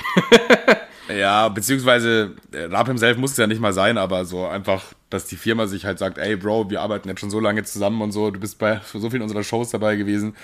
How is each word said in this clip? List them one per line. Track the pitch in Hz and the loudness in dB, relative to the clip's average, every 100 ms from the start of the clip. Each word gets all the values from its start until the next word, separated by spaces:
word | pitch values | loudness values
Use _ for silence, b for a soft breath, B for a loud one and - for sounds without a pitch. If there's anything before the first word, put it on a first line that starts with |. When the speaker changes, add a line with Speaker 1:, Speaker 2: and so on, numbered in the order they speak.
| - - | -4 0
Speaker 1:
<laughs> | - 233 - 240 - 214 - - - | 6 6 8 4 4 2 0 -16 -8
Speaker 2:
Ja, | 101 98 104 113 | 0 2 4 2
beziehungsweise, | 104 107 135 127 120 117 113 104 - - | 0 -2 0 4 4 4 2 0 -6 -16
äh, | 69 | -12
Raab | 85 95 120 | -2 0 0
himself | 127 113 120 | 2 2 2
muss | 135 | 0
es | 139 | 2
ja | 110 | 2
nicht | 110 | 2
mal | 110 | 0
sein, | 95 101 113 | 2 2 2
aber | 95 92 | 0 -2
so | 90 90 90 | -4 -6 -6
einfach, | 95 98 95 - - _ | -4 -2 -2 -4 -20 _
dass | 98 - | -8 -8
die | 92 | -6
Firma | 110 113 107 | -2 0 -2
sich | 95 | -4
halt | 101 90 | -6 -4
sagt, | 95 - | -6 -4
„Ey, | 98 | -4
Bro, | 107 104 110 104 | -2 -2 -2 -2
wir | 98 | -4
arbeiten | 101 101 95 | -4 -6 -8
jetzt | 95 | -10
schon | 104 | -6
so | 107 | -2
lange | 107 107 | 0 0
zusammen | 98 101 101 113 | -4 -2 -2 0
und | 104 | -2
so, | 101 107 | -2 -2
du | 95 | -4
bist | 101 - | -10 -2
bei | 107 107 - | -2 -2 -6
so | 107 113 | -8 -4
vielen | 123 | -4
unserer | 107 104 | -4 -6
Shows | 101 117 120 | -4 -4 -2
dabei | 110 107 104 | -2 0 0
gewesen | 101 104 107 B | 0 -2 -4 B